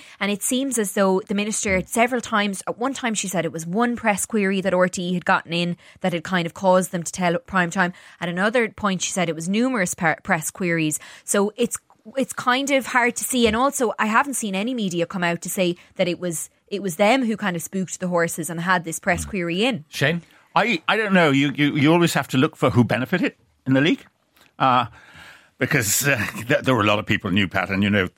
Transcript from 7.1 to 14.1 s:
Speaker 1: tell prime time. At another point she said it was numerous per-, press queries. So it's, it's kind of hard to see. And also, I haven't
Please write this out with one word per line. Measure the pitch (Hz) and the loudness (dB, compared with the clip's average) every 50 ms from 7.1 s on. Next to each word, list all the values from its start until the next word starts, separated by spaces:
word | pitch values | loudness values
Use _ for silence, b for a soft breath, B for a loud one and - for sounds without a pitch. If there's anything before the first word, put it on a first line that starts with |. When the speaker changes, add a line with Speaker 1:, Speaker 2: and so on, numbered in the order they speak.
Speaker 1:
tell | - - 185 175 170 175 | -4 -2 0 0 0 0
prime | - - - 185 175 170 | -2 -2 -2 0 0 0
time. | - 196 180 175 185 B B B B B | 0 0 0 0 -2 B B B B B
At | 170 175 | -6 -4
another | 170 180 196 214 214 247 226 214 | -2 0 0 0 2 0 0 -2
point | - - - 196 185 170 | -2 -4 -2 -2 -2 -2
she | - - | -4 -4
said | - 196 175 165 | -2 -2 -2 -2
it | 160 | -2
was | 156 160 175 | -4 -4 -2
numerous | 196 220 247 262 262 220 180 170 - | 0 0 0 0 0 -2 -2 -2 -2
per-, | - 180 160 147 - | 0 0 0 0 -2
press | - - 185 160 151 - | -2 -2 -2 -2 -2 -6
queries. | - - 196 175 170 165 160 151 156 - B B B B B | -6 -4 -2 0 0 0 0 -2 -2 -6 B B B B B
So | B - 208 196 208 - | B 0 0 0 0 0
it's, | - 240 - - - _ _ _ _ - 220 240 | -2 -2 -2 -4 -8 _ _ _ _ -20 -8 -4
it's | 269 254 - | -4 -4 -4
kind | - - - 254 247 262 277 269 | -4 -4 -2 0 0 0 0 0
of | 285 269 226 | 0 0 0
hard | - - 254 233 240 233 | 0 0 0 2 0 -2
to | - - | -4 -6
see. | - - 247 233 220 | -2 0 2 2 2
And | 214 | 4
also, | 233 262 277 277 - 254 208 - - | 2 0 0 0 0 -2 -2 -2 -2
I | 214 | 0
haven't | 214 | 2